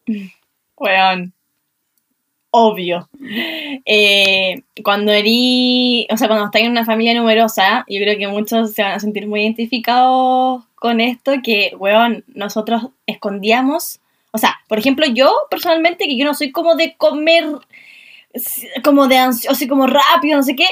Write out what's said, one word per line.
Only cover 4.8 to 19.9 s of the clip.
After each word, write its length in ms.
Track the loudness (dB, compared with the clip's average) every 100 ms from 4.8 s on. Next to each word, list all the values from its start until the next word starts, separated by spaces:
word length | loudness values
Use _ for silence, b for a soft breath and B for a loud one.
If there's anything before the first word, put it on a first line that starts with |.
cuando 280 | -2 0 2
erí, 920 | 2 2 2 2 2 0 0 0 0 -2
o 60 | -2
sea, 100 | 0
cuando 180 | 0 0
estás 160 | 0
en 100 | 0
una 120 | 0
familia 300 | -2 0 0
numerosa, 720 | 2 2 2 2 2 0 0 -2
yo 120 | -4
creo 160 | -2 -2
que 100 | -4
muchos 460 | -4 -2 -2 -2
se 100 | -2
van 80 | -4
a 60 | -2
sentir 260 | -6 -6 -6
muy 160 | -2
identificados 1200 | -2 -2 -4 -4 -2 2 4 2 2 2 0 -2 -10 -6
con 240 | -2 0
esto, 340 | 0 -2 -2 -2
que, 300 | 0 0 -2 -2
weón, 460 | 2 4 2 0 -8
nosotros 600 | -12 -8 -6 -2 -4 -4 _ -12
escondíamos, 920 | -8 -8 -4 0 2 2 -2 -6 -14 _ _ _
o 60 | -4
sea, 180 | -2 -4 -6
por 120 | -2
ejemplo, 260 | 0 0 0
yo 260 | 2 4 2 -2
personalmente, 560 | -4 -2 0 0 -2 -4
que 120 | -2
yo 80 | -2
no 80 |
soy 180 | -2 -4
como 240 | -2 0 2
de 200 | 0 0
comer, 480 | 0 0 2 2 2 -6 _ b b b b b b
s-, 340 | -12 -10 -10 -10 -4
como 240 | 2 4 4
de 80 | 4
ansio-, 340 | 2 0 -2
así 160 | -2 0
como 200 | 0
rápido, 480 | 2